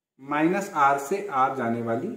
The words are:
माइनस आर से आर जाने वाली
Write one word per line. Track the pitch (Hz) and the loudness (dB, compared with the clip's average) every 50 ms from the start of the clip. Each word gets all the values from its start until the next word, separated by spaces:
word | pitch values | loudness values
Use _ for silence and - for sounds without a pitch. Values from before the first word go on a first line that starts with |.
| _ _ _ _ | _ _ _ _
माइनस | 135 139 147 147 156 170 190 202 196 - - | -10 -4 -2 2 2 2 2 0 -2 -2 0
आर | 160 180 170 175 - | 4 4 4 4 2
से | - - 196 - - - 139 | 0 -2 -4 -4 -4 -2 0
आर | 135 131 139 135 | 2 2 2 0
जाने | 131 120 117 117 120 | -2 -2 -2 -2 -2
वाली | 117 117 117 123 151 220 - | -2 -2 -2 -2 -2 -6 -8